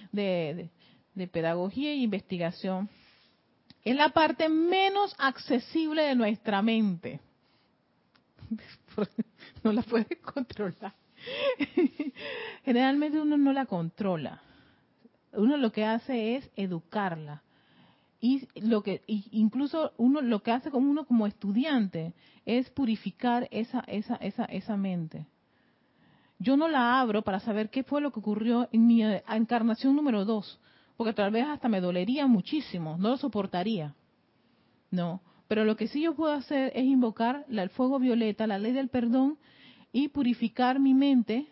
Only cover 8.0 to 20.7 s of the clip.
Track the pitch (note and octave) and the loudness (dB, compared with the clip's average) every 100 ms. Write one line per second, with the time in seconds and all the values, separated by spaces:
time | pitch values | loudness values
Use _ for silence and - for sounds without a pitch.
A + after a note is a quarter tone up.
8 | _ _ _ _ - A3 - - _ - | _ _ _ _ -12 -12 -12 -20 _ -6
9 | G#3 - - _ - - A3 G#3+ A3 B3 | -6 -6 -10 _ -20 -4 0 0 0 0
10 | G#3+ - - - B3+ - G3+ - G#3 - | -2 -6 -10 -8 -8 -6 -8 -8 -14 -16
11 | _ _ - C#5 C#5+ B4+ - - E4 - | _ _ -12 -4 -2 -2 -2 0 0 -2
12 | D4 - - A4+ A4+ - - A#3+ C4 C#4+ | -10 -8 -12 -10 -12 -10 -2 2 2 2
13 | D4+ D4+ D4+ D4 C#4 C4+ C4 F3+ E3 - | 0 0 0 2 2 2 -2 -4 -6 -4
14 | G3+ E3+ C3 - _ - _ _ _ _ | -4 -4 -6 -12 _ -20 _ _ _ _
15 | _ _ _ - G#3+ D4 A#3 G#3+ G#3+ A3+ | _ _ _ 0 2 4 0 0 -2 -2
16 | - B3 A3 B3+ - - G3 E3+ - G#3+ | -2 -4 -2 -4 -6 -8 -6 -6 -6 -4
17 | G3 D#3+ D3+ D3 - _ _ _ - _ | -4 -6 -10 -14 -18 _ _ _ -20 _
18 | _ _ A#3 C4+ C4 - G#3+ A3 G#3 F#3 | _ _ 0 0 -2 -6 0 0 0 -6
19 | - G#3+ - A3 G#3+ C4 C#4+ E4 D#4 - | -4 -6 -4 0 2 2 -2 -2 -4 2
20 | A#3+ D4 B3 G#3+ - A#3+ D4+ | 2 4 2 0 0 -2 -2